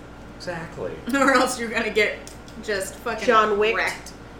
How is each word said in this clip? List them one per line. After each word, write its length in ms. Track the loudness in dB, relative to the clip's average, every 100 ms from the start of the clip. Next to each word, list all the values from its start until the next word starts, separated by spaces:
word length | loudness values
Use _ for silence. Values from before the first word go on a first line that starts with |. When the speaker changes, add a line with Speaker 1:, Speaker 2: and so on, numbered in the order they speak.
| -18 -18 -18 -12
Speaker 1:
Exactly. 540 | -10 -8 -10 -8 -8 -8
Speaker 2:
<laughs> 100 | -2 2
Or 180 | 6
else 260 | 6 4 0
you're 100 | -4
gonna 200 | -2 0
get 280 | 2 2 0 -12 -16 -16 -10
just 320 | -6 -4 -4 -8
fucking 280 | -8 -2 4
Speaker 3:
John 320 | 6 6 4
Wick. 180 | 4 2
Speaker 2:
wrecked. 380 | 0 -4 -10 -16 -18